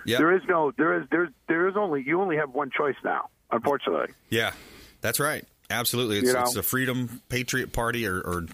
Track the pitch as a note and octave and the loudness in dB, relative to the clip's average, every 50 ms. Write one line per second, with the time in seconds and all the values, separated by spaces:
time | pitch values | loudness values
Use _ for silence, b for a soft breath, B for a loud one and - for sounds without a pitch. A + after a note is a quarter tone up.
0 | B A2+ A2+ B2+ D3+ E3+ F#3 F#3 - - F3+ E3 D#3 C#3 - - D3+ E3+ F3 F3 | B 0 2 4 4 4 4 4 2 2 2 2 2 2 2 2 2 2 2 0
1 | D3+ - D#3+ E3+ F3 D#3 - _ _ - E3 E3 F3+ F#3+ F#3 G#3 G#3 F#3 D3+ C#3 | -2 0 0 0 0 0 -4 _ _ -2 0 2 2 2 2 0 0 0 0 -2
2 | B2 C#3 D#3+ F3+ G3+ F#3 D#3 D3+ D3+ C#3 B2 C3 D3 C3 - - D3+ C#3 B2 - | 0 0 0 2 2 2 2 0 0 -2 -2 -2 -2 -2 0 0 0 0 0 -2
3 | - G2+ E2 C2+ - - _ _ _ - - A#2 - D3 C#3+ B2+ - - E2+ D2 | -2 -2 -2 -2 -4 -6 _ _ _ -2 -2 0 2 2 0 0 0 0 0 0
4 | B1 - - _ _ - A2 A2+ A2+ G2 - B B B B B B B B B | -2 -4 -6 _ _ -4 -2 0 0 0 -2 B B B B B B B B B
5 | - G#2+ A#2+ - C#3+ D3+ C#3+ - - - _ _ _ - G2 A#2 A#2+ - - A#2+ | -4 -2 0 0 0 0 -2 -4 -8 -12 _ _ _ -4 -2 -2 -2 0 0 0
6 | B2+ A2 G#2 G2+ B2+ B2 B2+ B2 B2 B2 A#2 G#2 F#2 - B2+ B2+ C3 B2+ B2 B2+ | 0 2 2 2 4 4 4 4 2 0 0 0 -2 -2 0 0 0 0 0 -2
7 | B2 A#2 A#2+ - - - B2 B2 B2 - - B2+ A#2 - - B2 A#2 A#2 A#2 A#2+ | -2 -4 -6 -10 -10 -6 -4 -4 -2 -2 -2 -2 -2 -2 -2 -2 0 0 0 0
8 | A2+ G2+ F#2 F#2 - - F2 F2 E2+ E2+ | 0 0 -2 -2 -2 -2 -2 -4 -4 -6